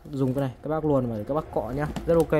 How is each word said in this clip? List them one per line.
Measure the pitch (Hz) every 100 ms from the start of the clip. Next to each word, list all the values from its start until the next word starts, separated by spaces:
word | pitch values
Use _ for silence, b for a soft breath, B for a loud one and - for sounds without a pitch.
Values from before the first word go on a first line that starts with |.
| -
dùng | 147 135
cái | 127
này, | 135 120
các | 143
bác | 156
luồn | 151 139 123
vào | 113
để |
các | 104
bác | 143 151
cọ | - 107 131
nhá, | 151 - -
rất |
ok | 170 156 156